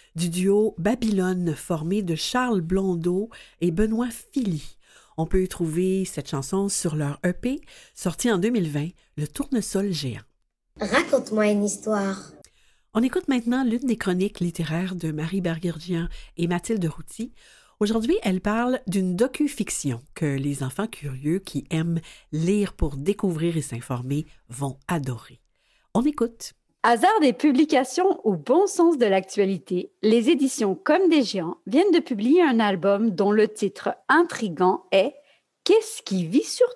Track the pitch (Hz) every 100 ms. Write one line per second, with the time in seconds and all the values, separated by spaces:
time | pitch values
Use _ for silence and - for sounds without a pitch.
0 | _ 160 175 180 190 202 214 - 175 247
1 | 220 196 185 185 175 147 - 165 160 202
2 | 185 160 - 254 254 208 165 185 190 170
3 | 170 185 226 - - _ 175 165 214 220
4 | 247 - - 277 214 156 - - _ -
5 | _ - 160 185 185 - 165 160 185 190
6 | 185 - 135 143 135 190 202 - 170 151
7 | 143 147 180 180 247 285 - - - -
8 | 180 - 240 196 208 247 165 143 156 -
9 | _ - 147 - 277 247 - 190 202 160
10 | 139 107 - _ _ _ _ - 214 254
11 | - 262 - 214 208 202 208 - 214 214
12 | 196 196 - - - _ _ _ _ 220
13 | 254 359 370 254 233 247 254 240 262 220
14 | - 180 202 - 175 165 156 160 185 180
15 | 160 151 160 190 180 160 175 160 175 170
16 | 175 - - - 170 175 - 220 170 -
17 | - - 233 - - - _ _ 208 226
18 | 226 392 208 185 202 220 240 254 - 196
19 | 185 180 254 - 294 - 208 - 143 120
20 | - - 151 139 143 139 131 - 220 -
21 | 147 131 147 185 - 147 - 160 165 165
22 | - - _ 151 170 208 202 - 156 139
23 | 151 208 196 160 170 165 135 120 - 123
24 | 127 143 - - - 120 160 131 - 170
25 | 135 117 - 131 _ _ _ _ _ 208
26 | 269 - 233 - - - _ _ 226 233
27 | 370 440 294 247 302 254 311 269 262 -
28 | 381 - - 175 143 302 392 - 330 302
29 | 226 190 185 - 196 190 - 180 - _
30 | 214 233 226 302 269 - 208 185 - 320
31 | 381 302 220 196 165 - - 254 403 339
32 | - 214 226 339 320 226 208 190 196 202
33 | 226 180 202 214 214 208 196 - - -
34 | - 294 339 - 220 151 185 - - 190
35 | 226 - _ _ _ _ - 427 440 -
36 | - 190 160 226 440 - 494